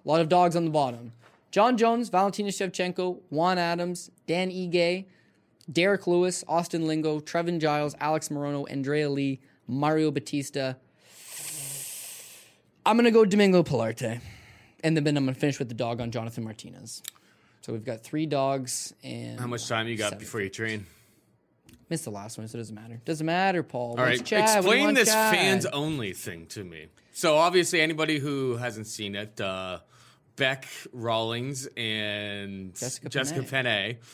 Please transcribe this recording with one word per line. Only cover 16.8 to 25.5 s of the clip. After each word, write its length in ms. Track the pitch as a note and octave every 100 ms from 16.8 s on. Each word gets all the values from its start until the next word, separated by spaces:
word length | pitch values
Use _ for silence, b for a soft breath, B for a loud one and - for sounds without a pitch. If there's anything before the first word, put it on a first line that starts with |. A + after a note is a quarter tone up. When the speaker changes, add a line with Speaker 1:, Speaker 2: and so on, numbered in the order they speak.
| A2+ - - B B B B B
Speaker 1:
So 120 | -
we've 100 | A#2
got 180 | A2+ A2+
three 240 | - D#3 D#3
dogs 640 | C#3+ C3+ C#3 B2+ - - -
and 360 | C3 A#2 A#2 A#2
Speaker 2:
How 80 | B2
much 200 | A#2+ -
time 200 | A#2 A2+
you 100 | A2+
got 120 | G#2
Speaker 1:
seven 100 | G2+
Speaker 2:
before 220 | - A2+
you 80 | G2
Speaker 1:
favorites. 320 | - A2 G#2+
Speaker 2:
train? 20 | F#2 b b b b _ _ _ _ - _
Speaker 1:
Missed 140 | E3 -
the 60 |
last 260 | G2+ G#2 -
one, 100 | A2
so 100 | A#2
it 40 |
doesn't 140 | A2+ G#2+
matter. 260 | A2+ A#2
Doesn't 220 | - D#3+ D#3+
matter, 380 | E3+ F#3+ F3+
Paul. 280 | D3 B2 A#2+
Speaker 2:
All 140 | A#2+ B2+
Speaker 1:
Let's 140 | B2+
Speaker 2:
right, 60 | -
Speaker 1:
chat. 140 | G#3+
What 60 | A3
do 60 |
you 60 | G#3+
Speaker 2:
explain 260 | F#3 A#3+
Speaker 1:
want 120 | D4 C4+
Speaker 2:
this 120 | A3+
Speaker 1:
chat? 220 | A3 A3
Speaker 2:
fans 320 | F3+ F#3+